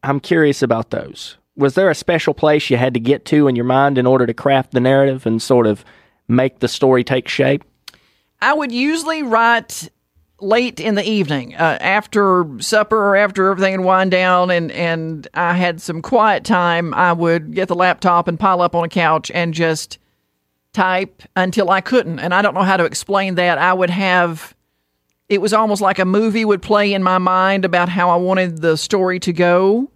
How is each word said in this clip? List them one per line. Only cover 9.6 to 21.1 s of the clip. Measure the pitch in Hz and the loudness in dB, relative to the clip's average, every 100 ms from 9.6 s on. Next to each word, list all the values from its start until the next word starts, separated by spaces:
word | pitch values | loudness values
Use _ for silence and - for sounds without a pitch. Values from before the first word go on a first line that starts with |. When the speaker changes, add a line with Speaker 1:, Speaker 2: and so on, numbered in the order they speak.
| 226 - - _ _ _ _ _ | -2 -16 -16 _ _ _ _ _
Speaker 2:
late | 202 226 247 254 | 0 0 0 -4
in | 208 | -4
the | 202 196 | -2 -2
evening, | 214 156 143 120 80 | -2 -2 -4 -6 -2
uh, | 165 - | -2 0
after | - 202 202 214 196 180 165 120 | 0 -2 0 0 2 2 0 -6
supper | - 214 208 220 | -2 0 0 0
or | 202 196 | 2 2
after | 208 196 190 | 2 0 0
everything | 190 190 | 0 -2
had | 190 | 0
wound | 185 185 190 | 0 2 2
down | 180 185 180 180 | 2 2 2 2
and, | 175 165 | 0 -2
and | - 170 165 160 156 - | -4 -4 -4 -6 -10 -10
I | - 175 | -4 -2
had | 175 180 165 | 0 -2 -4
some | - 165 | -8 -10
quiet | - 254 220 185 | -2 2 2 0
time, | - 185 175 170 170 | 0 0 0 0 -2
I | - 180 | 0 0
would | 170 170 170 156 233 | 2 0 0 -2 -6
get | 190 | -4
the | |
laptop | 175 180 165 185 175 170 | 0 0 0 0 0 0
and | 165 | -2
pile | 202 180 | 0 2
up | 175 170 | 0 0
on | |
a | 170 | -4
couch | 185 165 160 - | 0 0 0 -2
and | - 170 160 | -4 -4 -2
just | 165 156 - - _ _ _ _ _ _ _ | -2 -2 -8 -18 _ _ _ _ _ _ _
type | - 185 185 190 | -2 0 0 -4